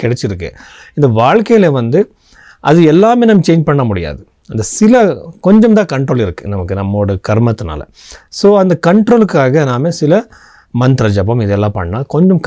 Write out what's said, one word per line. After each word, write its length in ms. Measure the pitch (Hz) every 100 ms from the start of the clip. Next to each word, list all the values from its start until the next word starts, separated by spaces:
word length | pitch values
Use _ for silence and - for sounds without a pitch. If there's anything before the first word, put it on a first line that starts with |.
கிடைச்சிருக்கு. 500 | 117 117 110 92 85 - - - -
இந்த 280 | - 139 110
வாழ்க்கையில 500 | 127 208 220 226 175
வந்து 400 | 135 117 160 226 _ _ _ - _
அது 240 | 139 165
எல்லாமே 420 | 160 165 214 240 226
நம்ம 180 | 202 156
சேஞ்ச் 160 | 165
பண்ண 200 | 156 143
முடியாது. 440 | 120 95 80 69 - _ -
அந்த 160 | 110
சில 520 | 107 - 214 247 202 117 - -
கொஞ்சம் 340 | 180 214 233
தான் 120 | 214 190
கண்ட்ரோல் 360 | 135 139 127
இருக்கு 260 | 101 - -
நமக்கு 280 | 98 90 98
நம்மோட 440 | 98 101 101 95 -
கர்மத்தினால. 540 | 110 117 107 87 76 - _ - - _
So 300 | - 202 202
அந்த 200 | 185 165 170
கண்ட்ரோலுக்காக 800 | 202 214 240 208 160 131 151 139
நாம 240 | 123 165
சில 380 | 165 147 190 - - - _ _
மந்திர 380 | 120 127 127 110
ஜபம் 300 | 101 95 120
இதெல்லாம் 320 | 104 101 104
பண்ணா 300 | 101 85 107
கொஞ்சம் 400 | 139 147 185 185